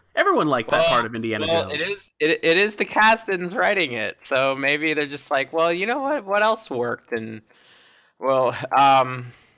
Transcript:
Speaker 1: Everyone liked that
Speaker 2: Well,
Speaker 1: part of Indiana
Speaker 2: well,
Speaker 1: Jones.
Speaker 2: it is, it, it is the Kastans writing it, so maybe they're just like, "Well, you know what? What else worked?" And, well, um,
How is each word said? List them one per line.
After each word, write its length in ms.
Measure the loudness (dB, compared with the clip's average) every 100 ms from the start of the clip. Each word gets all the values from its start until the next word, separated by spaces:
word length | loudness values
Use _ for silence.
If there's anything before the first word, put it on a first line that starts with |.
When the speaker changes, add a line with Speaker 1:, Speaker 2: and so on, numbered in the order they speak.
| _
Speaker 1:
Everyone 340 | -2 2 2 2
liked 220 | 0 0
that 80 | 0
Speaker 2:
Well, 80 | 2
Speaker 1:
part 180 | 2 0
of 80 |
Indiana 320 | -4 -4 -2 0
Speaker 2:
well, 160 | -2 -2
Speaker 1:
Jones. 40 |
Speaker 2:
it 60 | -6 -6
is, 220 | -8 -14 _
it, 100 | 0 2
it 140 | 2 2
is 180 | 2 -2
the 80 |
Kastans 680 | -4 2 4 4 0 -4 -4
writing 380 | -2 0 0 0
it, 260 | -2 -6 -6
so 320 | -4 0 0 0
maybe 360 | 0 0 0
they're 140 | -2 -2
just 240 | -6 -4
like, 220 | -2 -2
"Well, 180 | 0 0
you 140 | 0 -2
know 140 | -4
what? 240 | -4 -4 -2
What 160 | 0
else 260 | 2 0 -4
worked?" 440 | -4 -4 -6 _
And, 280 | -8 -8 -14 -18 _ _ _ _ _ _ _
well, 360 | 0 2 0 -2 -2 4
um, 560 | 6 6 2 -4 -14 -20 _